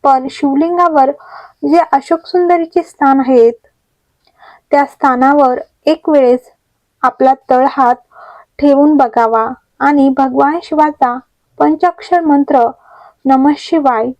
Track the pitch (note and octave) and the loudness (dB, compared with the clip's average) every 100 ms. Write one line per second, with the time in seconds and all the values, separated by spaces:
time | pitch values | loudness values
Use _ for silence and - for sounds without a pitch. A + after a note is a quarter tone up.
0 | C#4 C4+ C4 - C#4+ C#4 E4 F4 F4 D4+ | 0 0 -2 -6 -4 -2 -2 0 0 2
1 | C4 C#4+ - - - _ C#4+ E4 E4 C#4 | 0 -2 -14 -20 -20 _ -2 0 0 -4
2 | - E4 - F4+ F4 F4 E4 F4 E4 _ | -2 -6 -4 -2 0 0 -2 -6 -6 _
3 | C4+ C4+ C4 B3+ A#3 A#3 _ _ _ _ | 0 0 0 2 2 0 _ _ _ _
4 | _ _ _ _ - - _ C#4+ C#4 _ | _ _ _ _ -20 -20 _ -2 -2 _
5 | C#4 B3 C4 D4 C4 B3+ - _ - D#4+ | -2 2 2 4 2 0 -8 _ -4 -4
6 | - D4 B3+ B3 _ _ _ _ _ _ | 0 2 2 0 _ _ _ _ _ _
7 | C4 - C4 C4 _ B3+ C4+ - B3 B3 | -6 0 0 0 _ 0 0 0 0 -2
8 | _ - - - _ - C#4+ C#4 D4 D4+ | _ -20 -20 -20 _ -2 0 2 2 2
9 | B3+ - A3+ A3+ A3+ B3+ _ _ C4+ D4 | 0 0 -2 -2 -4 -8 _ _ -2 2
10 | C#4 C4+ C4+ C4 C#4 E4 - D4+ D4+ D4+ | 0 0 -2 0 -2 -2 -6 -2 -2 0
11 | B3+ B3 _ _ _ _ D4 D#4 F4+ E4+ | -4 -4 _ _ _ _ -2 0 -2 -4
12 | - F4+ D#4+ C#4+ C#4 C#4+ A#3 - _ - | -4 -2 2 0 2 0 0 -4 _ -20
13 | - _ C4 C4 C#4 - - - C4+ A3+ | -20 _ 0 2 2 -2 -4 -2 0 -2
14 | A#3+ | -6